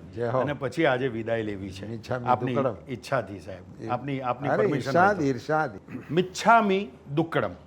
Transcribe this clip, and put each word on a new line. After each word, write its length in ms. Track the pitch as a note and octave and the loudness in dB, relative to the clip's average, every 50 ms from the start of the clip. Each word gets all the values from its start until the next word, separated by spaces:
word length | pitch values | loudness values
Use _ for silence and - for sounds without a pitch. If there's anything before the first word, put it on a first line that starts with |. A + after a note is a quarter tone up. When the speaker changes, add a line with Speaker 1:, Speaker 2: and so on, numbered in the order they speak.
| E2 F2 F#2 | -10 -12 -6
Speaker 1:
જય 140 | A#2 A#2+ A#2 | -4 -2 0
હો. 100 | A#2+ C3 | 2 2
Speaker 2:
અને 140 | A#2+ C#3+ C#3+ | 0 0 -2
પછી 320 | - C#3 B2+ - D#3+ D#3+ | -2 -4 -4 0 2 4
આજે 220 | C#3+ B2+ B2 C3+ | 4 4 4 0
વિદાય 360 | C3 A2+ A2+ A2 A2 A#2 A2+ A2 | -2 -2 -4 -2 -2 -2 -2 -2
લેવી 260 | G#2+ G2+ F#2+ G2+ F#2+ | -4 -4 -6 -8 -8
છે. 180 | F#2 G2 G#2 | -8 -10 -10
Speaker 1:
મિચ્છામી 380 | G#2+ A#2 A2 - - B2 B2 A#2+ | -10 -10 -10 -6 -6 -6 -2 2
Speaker 2:
આપની 280 | B2+ B2 A#2+ B2+ C3 A#2+ | 2 2 2 2 -2 0
Speaker 1:
દુક્કડમ. 220 | C#3 C3+ B2+ A2 - - C#3 | 0 0 0 -2 -4 -10 -10
Speaker 2:
ઈચ્છાથી 500 | B2+ A2 - - C#3 B2 G#2+ F#2+ G2+ F#2 | -10 -10 -4 -2 -2 -2 -2 -4 -10 -12
સાહેબ, 420 | E2 G2+ F#2 F2+ F2+ F#2+ - - | -12 -14 -14 -14 -16 -18 -16 -12
Speaker 1:
એ, 60 | A2+ | -6
Speaker 2:
આપની, 340 | A2+ B2+ B2 B2+ C#3+ C3+ C3 | -4 -4 -4 -4 -6 -6 -4
આપની 280 | B2+ B2 B2 B2 C#3 B2+ | -2 -4 -4 -2 0 0
Speaker 1:
અરે 80 | D3 | 2
Speaker 2:
પરમિશન 180 | G3 G#3+ G3 D3 | 2 2 2 2
Speaker 1:
ઇરશાદ, 400 | C#3 A2+ C3+ C3 E3+ F#3 G3+ G#3 | 0 -2 2 4 6 6 6 6
Speaker 2:
હોય 0 | |
તો. 60 | F3+ | 4
Speaker 1:
ઇરશાદ. 480 | D3 C#3 C3 A#2 - - D#3 D#3 D#3 C3 G2+ - - - - B2+ - - | 2 2 0 0 -2 -2 0 0 0 -2 -6 -10 -14 -12 -12 -12 -6 0
Speaker 2:
મિચ્છામી 760 | C#3 F3 F3+ F#3 - - - G3 A#3 A3+ G#3 G3+ F#3+ G3 G#3 B3 - - - C#3 C#3+ | 0 0 0 0 -2 0 6 6 6 8 6 4 2 0 0 -4 -12 -16 -10 -4 0
દુક્કડમ 340 | D#3+ D#3+ E3 - C#3 A2 F#2+ F2 - - | 0 0 2 2 0 0 0 -4 -8 -18